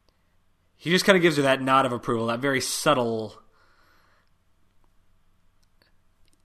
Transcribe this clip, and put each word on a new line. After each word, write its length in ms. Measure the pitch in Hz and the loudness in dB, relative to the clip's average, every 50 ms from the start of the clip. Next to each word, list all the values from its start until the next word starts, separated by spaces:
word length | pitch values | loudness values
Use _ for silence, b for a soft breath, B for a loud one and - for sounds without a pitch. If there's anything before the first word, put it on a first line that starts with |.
| _ _ _ _ _ _ _ _ _ _ _ _ _ _ _ | _ _ _ _ _ _ _ _ _ _ _ _ _ _ _
he 140 | _ - 147 | _ -4 -2
just 140 | 175 180 185 | 0 2 4
kinda 140 | - 196 185 | 4 4 4
gives 160 | 165 175 151 | 4 2 2
her 60 | 147 139 | 2 2
that 180 | 135 131 135 | 2 0 0
nod 240 | 131 135 131 135 131 | 0 2 2 2 2
of 60 | 127 | 0
approval, 340 | 120 117 - - 120 113 113 | -4 -6 -6 -4 -4 -4 -2
that 140 | 117 117 120 | -4 -4 -4
very 200 | 131 143 135 127 | -4 -4 -4 -4
subtle, 800 | - - - - - 160 147 131 120 117 113 110 110 104 - - - b b b b b b b b b b b b b b b b b _ _ _ _ _ _ _ _ _ _ _ _ _ _ _ _ _ _ _ _ _ _ _ _ _ _ _ _ _ _ _ _ _ _ _ _ _ _ _ _ _ _ | -4 -6 -6 -2 0 0 0 2 0 -2 -4 -6 -6 -10 -12 -18 -20 b b b b b b b b b b b b b b b b b _ _ _ _ _ _ _ _ _ _ _ _ _ _ _ _ _ _ _ _ _ _ _ _ _ _ _ _ _ _ _ _ _ _ _ _ _ _ _ _ _ _